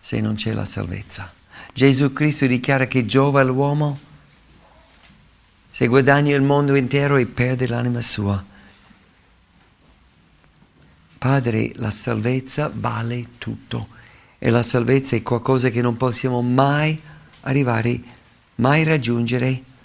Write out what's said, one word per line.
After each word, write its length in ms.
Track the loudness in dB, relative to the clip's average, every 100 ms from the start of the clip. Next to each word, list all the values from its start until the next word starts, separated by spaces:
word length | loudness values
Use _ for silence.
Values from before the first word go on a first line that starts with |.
se 180 | -6 -4
non 160 | -4 -4
c'è 160 | -4
la 140 | -4 -6
salvezza? 640 | -6 -6 -8 -8 -8 -10 -18 _ -20 -16
Gesù 400 | 4 4 6 2
Cristo 340 | 2 -2 2 0
dichiara 420 | 0 0 0 0
che 180 | -2 0
giova 360 | 2 4 4
l'uomo 560 | 2 2 0 0 -2 -4 -14 -20 _ _ _ -20 _ _ _ _ -20 -20 _ _ _ _ _
se 180 | -2 2
guadagna 480 | 4 4 4 4 2
il 60 |
mondo 340 | 4 2 4 2
intero 400 | 2 0 2 2
e 100 | 0
perde 420 | -2 -2 0 -2
l'anima 340 | -2 -2 -2
sua. 420 | -2 -2 -2 -2 -4 -20 -20 _ _ -20 _ _ _ _ _ _ _ _ _ _ _ _ _ _ _ _ _ _ _ _ _ -6
Padre, 540 | 0 0 0 -2 -2 -4
la 140 | -6
salvezza 800 | -6 -4 -4 -2 -4 -4 -4 -4
vale 680 | -4 -6 -4 -6 -6 -10 -12
tutto 500 | -12 -12 -8 -10 -10 -16 -20 -20 _ _
e 100 | 2
la 120 | 2
salvezza 540 | 2 0 2 2 2 -4
è 80 |
qualcosa 460 | -2 -4 0 0 2
che 120 | 0
non 140 | -2 0
possiamo 460 | -2 -2 -2 -2
mai 600 | 0 2 2 2 0 -2 -8 -20 -20 -16
arrivare, 600 | -2 0 2 0 0 -4 -8 -20 _ _ _ -2
mai 280 | 2 4
raggiungere. 800 | 2 0 0 -2 0 -2 -2 -4 -8 -20